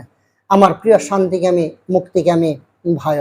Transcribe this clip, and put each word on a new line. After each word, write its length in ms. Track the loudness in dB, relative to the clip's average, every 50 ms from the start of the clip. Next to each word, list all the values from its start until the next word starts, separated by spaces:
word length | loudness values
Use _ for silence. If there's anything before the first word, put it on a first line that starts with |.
| -14 -18 _ _ _ _ _ _ _ 0
আমার 220 | 2 4 4 4 2 0
প্রিয় 180 | 2 2 2 2 2 -2
শান্তিকামী, 580 | -2 -2 -2 -2 -2 -2 -2 0 0 0 -2 -4 -6 -10 _ -4
মুক্তিকামী 640 | -2 -2 -2 -2 -4 -2 0 2 2 2 0 0 -2 -6 -10 _ _ _ -4 -4 -4 -2
ভাই 180 | -2 -2 -2 -2